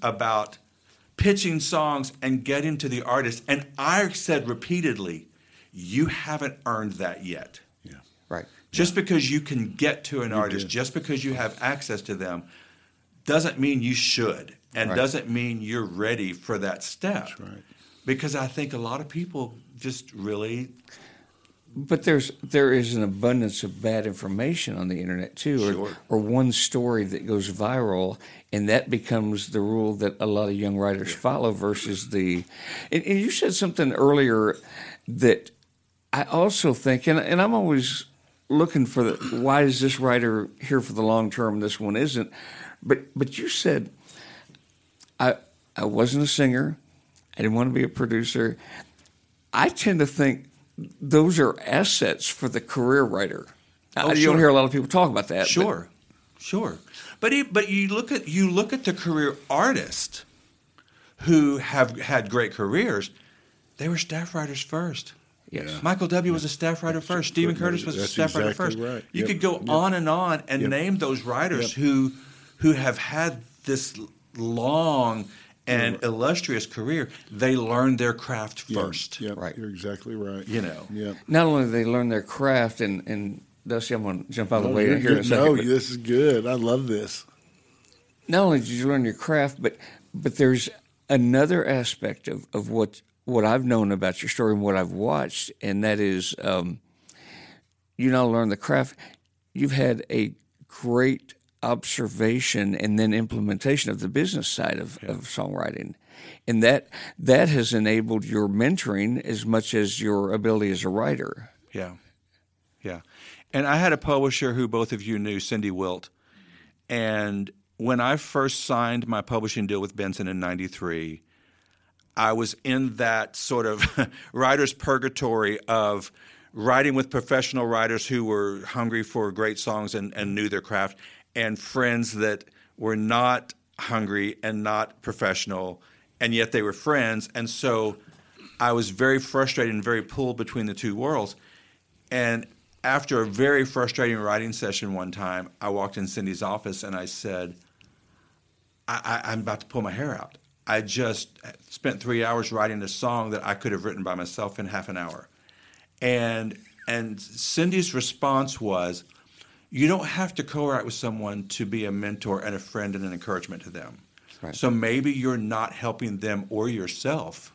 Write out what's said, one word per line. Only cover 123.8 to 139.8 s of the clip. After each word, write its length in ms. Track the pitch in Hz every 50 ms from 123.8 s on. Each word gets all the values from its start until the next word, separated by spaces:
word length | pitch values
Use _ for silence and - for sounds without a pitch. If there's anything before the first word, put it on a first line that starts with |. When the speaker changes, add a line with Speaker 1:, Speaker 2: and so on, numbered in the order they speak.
| - - - 143 123 - - -
Speaker 1:
<laughs> 120 | - - -
writer's 400 | 123 131 131 139 143 139 135 -
purgatory 880 | - - 147 135 127 127 131 131 - 139 117 113 110 107 101 107 - - -
of 420 | 113 113 107 104 104 98 95 - _ _ - - - - _ _ _
writing 400 | 113 107 127 123 131 143 147 131
with 160 | 135 131 131
professional 560 | - 131 - - 139 131 123 - 135 127 120
writers 400 | 117 117 113 113 113 113 107 -
who 180 | - 127 120 113
were 360 | 107 107 104 101 101 98 98 92
hungry 360 | - - 123 117 113 113 113 107
for 280 | - - 120 107 101 95
great 260 | 107 110 107 104 -
songs 360 | - 117 107 107 104 98 -
and, 200 | 104 98 101 -
and 200 | 110 104 101 98
knew 140 | 107 107 104
their 120 | 101 95
craft, 360 | - - 107 98 98 95 - - - - - - _ _ _
and 240 | 120 113 110 110 104
friends 540 | - - - 131 127 120 117 117 117 - 107
that 320 | 104 107 107 104 101 - _ _ _ _ _ _ -
were 180 | 110 110 110
not 560 | 107 107 110 117 120 123 123 123 120 - _ - _ _ _ _ -
hungry 580 | - - 120 110 107 95 101 101 98 104 - - -
and 200 | 110 110 104 104
not 380 | 107 107 107 110 - - _ -
professional, 800 | 123 104 - 113 95 92 - - 104 98 92 92 92 87 - _ _ _ _ _ _ _ -
and 140 | 123 117 117
yet 180 | 113 113 113 -
they 100 | 113 107
were 100 | 104 -
friends. 540 | - - 151 151 139 117 113 113 110 - - -
And 140 | 120 113 117
so 460 | - - - 131 117 113 110 107 104 - - - - - _ _ _ - - - - -
I 120 | 123 120 120
was 180 | 120 113 98
very 280 | 95 98 131 131 135 131
frustrated 560 | 135 - - 135 135 131 - 139 120 113 110
and 80 | 104